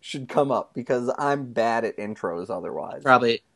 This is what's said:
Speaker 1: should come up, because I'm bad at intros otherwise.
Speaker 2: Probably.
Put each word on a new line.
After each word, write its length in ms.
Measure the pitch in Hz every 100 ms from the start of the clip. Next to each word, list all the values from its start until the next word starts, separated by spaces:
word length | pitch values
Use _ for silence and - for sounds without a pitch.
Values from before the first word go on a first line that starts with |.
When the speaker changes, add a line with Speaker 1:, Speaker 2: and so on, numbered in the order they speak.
Speaker 1:
should 260 | - 143 131
come 240 | 151 139
up, 220 | 110 -
because 380 | - 120 123 120 -
I'm 340 | 143 143 127
bad 320 | 117 113 117 113
at 100 | -
intros 520 | 104 107 92 85 95
otherwise. 540 | 92 87 71 - -
Speaker 2:
Probably. 400 | 139 127 120 117 _